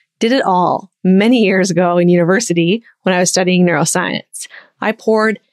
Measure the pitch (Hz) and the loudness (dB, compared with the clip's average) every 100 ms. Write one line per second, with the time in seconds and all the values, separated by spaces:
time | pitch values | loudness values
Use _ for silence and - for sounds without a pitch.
0 | _ - 226 269 - 180 170 - 196 _ | _ -6 -2 0 0 0 0 -2 -6 _
1 | 185 190 214 254 226 190 185 170 180 175 | 0 2 4 2 2 0 -2 0 0 2
2 | 175 175 170 190 - 170 170 226 - _ | 2 2 2 0 -2 -2 0 -2 -6 _
3 | - 180 180 185 180 180 175 160 160 180 | -4 -2 0 -2 0 2 2 0 -2 -2
4 | 175 - - - - - - - 202 226 | -4 -8 -12 -18 -20 -20 -20 -8 -6 -4
5 | - 220 214 220 _ | -2 0 0 -4 _